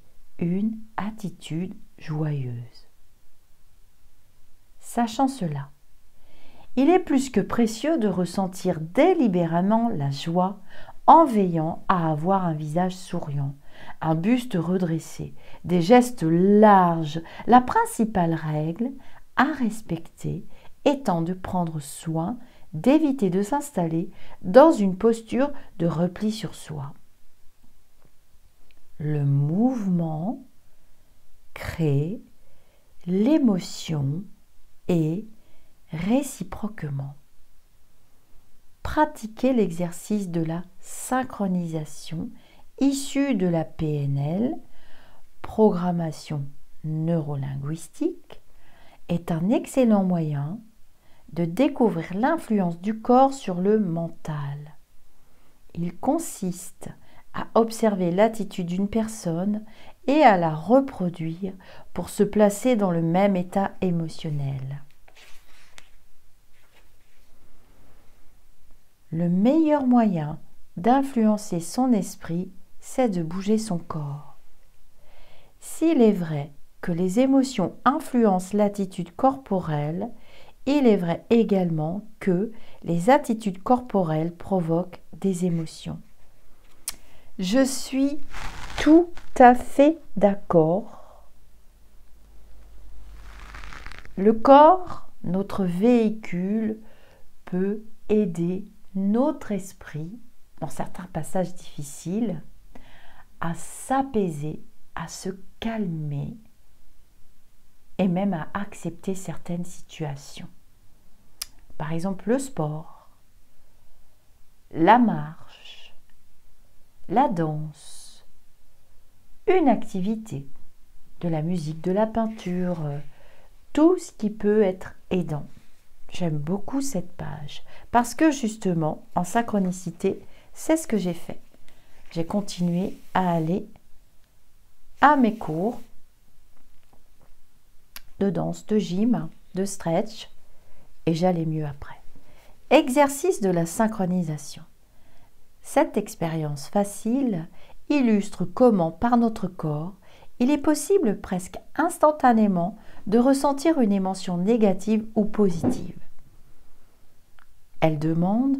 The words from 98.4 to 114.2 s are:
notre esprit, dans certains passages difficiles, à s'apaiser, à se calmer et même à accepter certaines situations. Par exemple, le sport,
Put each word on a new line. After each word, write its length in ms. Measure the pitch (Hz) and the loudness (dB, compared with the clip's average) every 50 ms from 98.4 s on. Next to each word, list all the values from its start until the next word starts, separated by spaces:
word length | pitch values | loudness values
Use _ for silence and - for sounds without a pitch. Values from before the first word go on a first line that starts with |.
| 170 175 180 202 208 - - - - - - | -2 -2 -2 -4 -6 -10 -14 -16 -12 -8 -4
notre 560 | 190 196 196 208 233 269 302 302 - - - | 0 2 2 2 4 2 2 0 -2 -4 -4
esprit, 600 | 208 190 190 - - - - - - 151 156 170 214 240 - - - - - - - - | -4 -4 -6 -8 -14 -18 -14 -12 -10 -10 -8 -10 -10 -12 -14 -14 -14 -14 -16 -14 -10 -8
dans 80 | 160 | -6
certains 400 | 147 - - 151 - - - 180 - - | -2 -2 -2 -2 -4 -6 -6 -8 -8 -6
passages 400 | 165 147 - - 190 180 180 - | -6 -2 0 0 0 0 0 -4
difficiles, 880 | - - - - - 147 - - - - 160 185 220 240 208 170 147 - - - - - - - - - - - - - - - - - - - - | -6 -8 -8 -8 -8 -8 -10 -12 -10 -8 -4 -2 -2 -2 -2 -2 -6 -8 -12 -14 -14 -16 -14 -12 -12 -12 -10 -12 -10 -10 -10 -10 -10 -14 -16 -8 -4
à 140 | - 170 165 | -4 -2 -2
s'apaiser, 1080 | - - - - - - - 262 269 269 269 - 214 196 175 156 143 147 151 160 - - - - - - - - | -4 -6 -8 -10 -10 -4 -2 0 0 0 0 0 0 0 0 -2 -4 -6 -6 -6 -8 -10 -10 -10 -10 -10 -8 -8
à 120 | - 165 | -8 -10
se 220 | 160 - - - 190 190 - - - - - | -10 -10 -10 -8 -8 -8 -8 -10 -12 -10 -8
calmer 760 | - 226 226 220 208 175 165 160 151 147 143 143 143 - - - - - - - - - - - - - - - - - - - - - - - - - - - - - - - - - - - | -6 -4 -4 -2 -4 -4 -4 -4 -4 -4 -4 -6 -6 -8 -10 -12 -16 -20 -20 -20 -18 -18 -16 -14 -12 -12 -12 -14 -16 -18 -16 -14 -14 -12 -12 -14 -16 -18 -18 -18 -18 -16 -16 -16 -14 -8 -2 0
et 100 | 185 190 | 0 0
même 240 | 170 180 202 202 180 | 0 0 0 -2 -2
à 160 | 156 151 - - | -4 -4 -6 -6
accepter 640 | 196 202 - - - - 170 170 - - 196 190 | -6 -6 -8 -10 -10 -10 -10 -10 -8 -6 -6 -6
certaines 480 | 185 185 - 160 - - - 175 175 175 | -4 -6 -6 -6 -6 -4 -4 -4 -4 -6
situations. 880 | 175 - - - - - - 156 147 139 139 - - - - 175 - - - - - - - - - - - - - - - - - - - - - - - - - - | -6 -6 -8 -10 -10 -10 -8 -8 -8 -8 -10 -12 -14 -14 -14 -14 -14 -16 -18 -20 -20 -20 -20 -20 -20 -20 -18 -18 -18 -18 -16 -16 -18 -16 -14 -14 -16 -16 -16 -12 -8 -6
Par 160 | - 156 151 165 | -4 -4 -2 -2
exemple, 340 | 165 170 196 185 185 - | -2 -2 -2 -4 -2 0
le 120 | 202 240 277 | 0 0 0
sport, 720 | 269 - - - 156 151 151 156 160 - - - - - - - - - - - - - - - - - - - - - - - - - - - | 0 -2 -4 -4 -4 -2 -4 -6 -10 -14 -18 -20 -20 -20 -20 -20 -20 -20 -20 -20 -18 -16 -14 -14 -14 -14 -16 -16 -14 -14 -12 -12 -14 -16 -18 -20